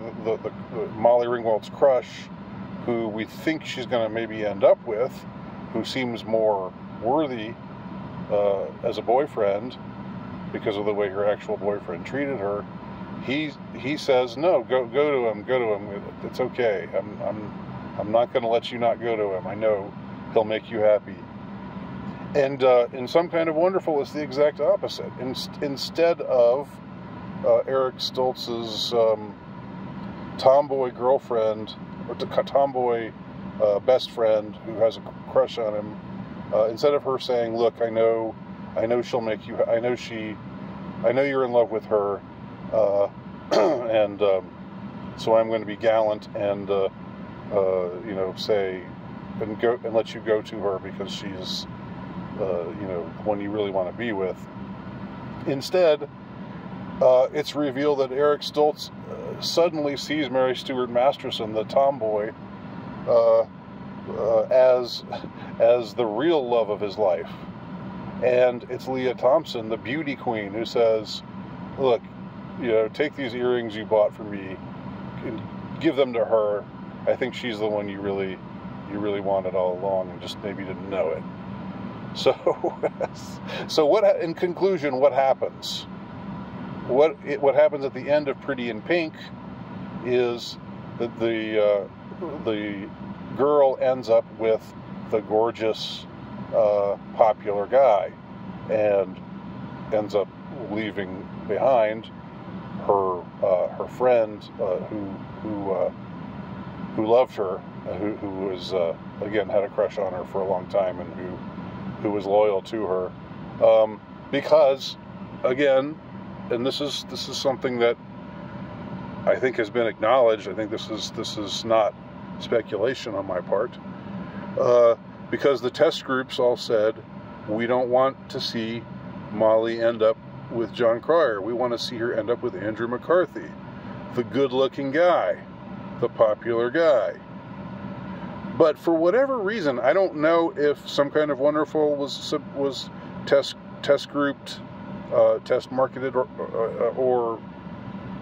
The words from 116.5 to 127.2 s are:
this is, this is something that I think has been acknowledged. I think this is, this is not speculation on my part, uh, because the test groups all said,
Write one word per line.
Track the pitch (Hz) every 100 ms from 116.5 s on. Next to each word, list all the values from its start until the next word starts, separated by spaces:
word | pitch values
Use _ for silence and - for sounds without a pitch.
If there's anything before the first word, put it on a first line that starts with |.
| 117 131
this | -
is, | 143 - -
this | 123 -
is | 123
something | 143 127 135 120
that | 117 120 - - - - - - - - - - - - 98
I | 101
think | 127 120
has | 104
been | 120 113
acknowledged. | 95 110 127 117 110 98
I |
think | 92 107
this | 110 -
is, | 107 -
this | 113 110 110
is | 98 - 113
not | 113 104 - - - - -
speculation | - 117 - 101 117 131 117 98
on | 98
my | 90
part, | 90 101 123 - - - - - - - - -
uh, | 131 120 117 113 - - -
because | 117 143 131
the | 123
test | - 156 - -
groups | 131 131 -
all | 123 123
said, | - 113 107 - - -